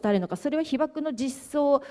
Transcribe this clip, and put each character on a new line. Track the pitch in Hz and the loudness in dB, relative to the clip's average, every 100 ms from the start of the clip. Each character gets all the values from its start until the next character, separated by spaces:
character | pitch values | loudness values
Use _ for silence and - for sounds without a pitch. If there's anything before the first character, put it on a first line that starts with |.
え | 214 | 2
る | 202 | 2
の | 175 | 0
か、 | 180 | -4
そ | 285 | -2
れ | 302 | 0
は | |
被 | 320 262 | 0 0
爆 | 302 311 | -2 -2
の | 311 | -4
実 | 233 262 262 - | -4 -4 -6 -4
相、 | 294 285 277 - | 2 4 4 2